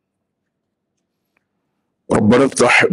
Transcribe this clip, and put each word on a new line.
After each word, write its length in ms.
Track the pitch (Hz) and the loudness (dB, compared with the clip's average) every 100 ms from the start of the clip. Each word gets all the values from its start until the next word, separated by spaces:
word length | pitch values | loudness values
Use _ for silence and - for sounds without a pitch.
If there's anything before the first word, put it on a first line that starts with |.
| _ _ _ _ _ _ _ _ _ _ _ _ _ _ _ _ _ _ _ _ - | _ _ _ _ _ _ _ _ _ _ _ _ _ _ _ _ _ _ _ _ -6
ربنا 320 | - 107 123 135 | -2 0 2 0
افتح 400 | - 120 - - | 0 0 0 0